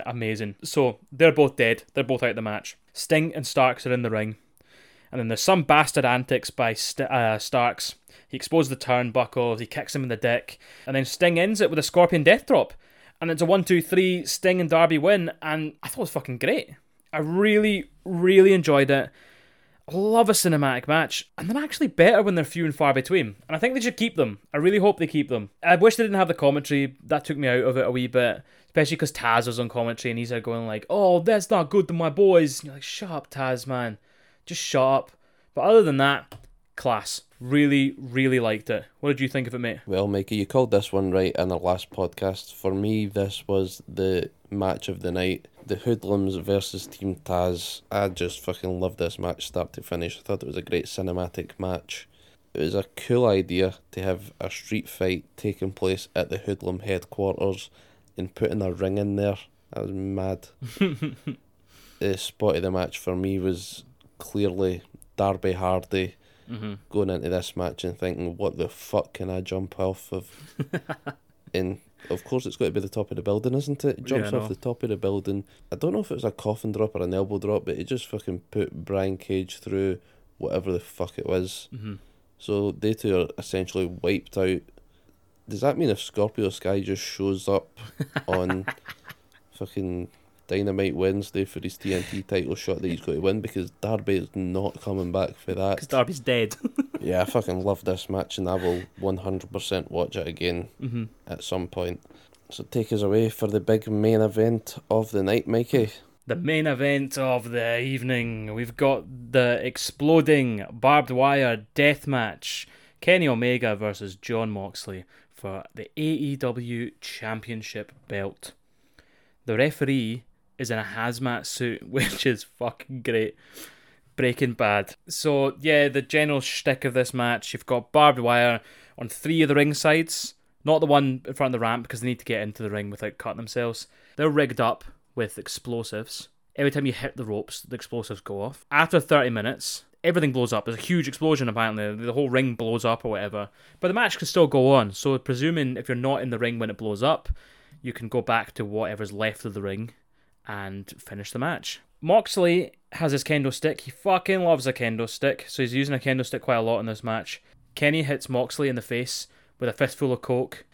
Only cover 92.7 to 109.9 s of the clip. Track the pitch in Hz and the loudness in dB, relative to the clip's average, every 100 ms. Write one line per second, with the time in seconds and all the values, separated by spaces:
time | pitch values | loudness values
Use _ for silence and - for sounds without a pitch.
92.7 | 87 92 82 - 80 92 107 104 98 87 | -4 -4 -4 -4 -2 0 -2 -4 -6 -8
93.7 | - 104 110 - 98 - 98 92 90 98 | -6 -4 -2 0 -2 -2 -6 -4 -2 -4
94.7 | - - 95 87 92 95 - - 92 98 | -6 -6 -4 -2 -2 -2 -6 -8 -4 -2
95.7 | 98 - 135 120 156 123 123 110 - 247 | -2 -2 -2 -2 -4 -2 0 0 -4 -8
96.7 | - - - - 90 90 123 101 90 95 | -4 -6 -6 -2 0 0 0 -2 -2 -2
97.7 | 98 - 92 - 95 - - 90 92 90 | -2 -2 -4 -4 -6 -4 -4 -2 0 0
98.7 | 90 95 - 95 92 95 95 - 98 - | -2 -6 -6 -4 -4 -4 -6 -6 -10 -4
99.7 | 92 78 82 85 - 82 82 87 87 - | -4 -4 -4 -4 -4 -8 -4 -4 -4 -8
100.7 | - 135 117 110 - - 92 - 92 87 | -10 -8 -6 -8 -12 -14 -12 -6 -6 -4
101.7 | - 90 87 _ - _ _ - - - | -6 -6 -6 _ -20 _ _ -20 -16 -6
102.7 | 120 110 110 101 107 113 - 107 104 87 | -4 -2 0 2 4 2 0 0 0 2
103.7 | 110 110 107 107 110 107 104 113 113 - | 0 2 0 4 4 4 2 2 0 -6
104.7 | - - 113 110 104 95 110 - 113 120 | -10 0 0 2 0 2 0 0 -2 2
105.7 | 135 110 - _ _ - 117 143 156 156 | 0 0 -4 _ _ -8 -4 -2 0 0
106.7 | 127 139 143 135 139 131 123 117 117 117 | 0 0 0 -2 -4 0 -2 -2 -4 -2
107.7 | 117 135 135 123 123 117 113 107 110 120 | -2 -2 -4 -2 -2 -2 -6 -8 -8 -8
108.7 | 120 139 127 80 127 120 127 123 120 127 | 0 2 2 -4 -16 0 2 4 2 -2
109.7 | - - | -6 -8